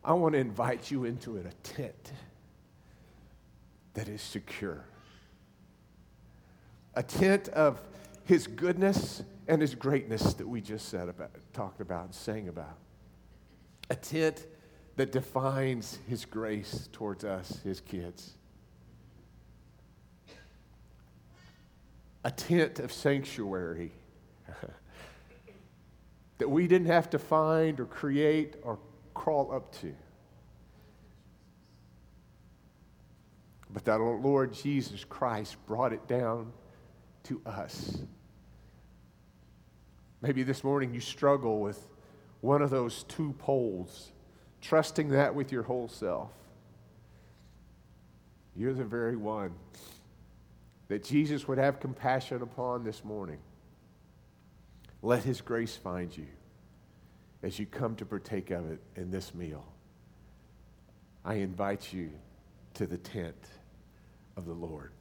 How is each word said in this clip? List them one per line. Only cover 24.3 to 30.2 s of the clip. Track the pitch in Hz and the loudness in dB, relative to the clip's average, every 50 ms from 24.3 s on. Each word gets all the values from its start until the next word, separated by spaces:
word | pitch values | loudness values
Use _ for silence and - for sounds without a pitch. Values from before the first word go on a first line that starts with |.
| - - - - | -20 -20 -18 -16
<laughs> | 87 - - - - - - - - - - - - - - - - - - - - - - - - - - - - - - - - - - - - - | -12 -12 -12 -12 -12 -18 -20 -20 -20 -20 -20 -20 -20 -20 -20 -20 -20 -20 -20 -20 -20 -20 -20 -20 -20 -20 -20 -20 -20 -20 -20 -20 -20 -20 -20 -20 -4 -2
that | 123 131 | 0 4
we | 139 160 180 170 | 4 4 8 8
didn't | 180 185 180 165 | 8 8 8 8
have | 175 170 165 - | 6 6 6 4
to | - 147 | -2 -2
find | - - 165 156 156 156 160 160 160 160 156 131 | 2 4 6 6 6 6 6 6 4 4 2 -2
or | 123 | -4
create | 113 - - - 147 139 143 151 151 151 156 156 147 - - - | -6 -6 -4 -2 0 2 4 6 6 6 4 2 -2 -6 -10 -6
or | 123 110 101 - - - - - - - | -6 -6 -6 -8 -18 -20 -20 -20 -14 -12
crawl | - - - 156 147 139 - | -4 -2 0 2 2 0 0
up | - 131 - - - - | -2 -6 -6 -8 -16 -12
to. | - 82 69 - - - - - | -10 -10 -10 -12 -18 -20 -20 -20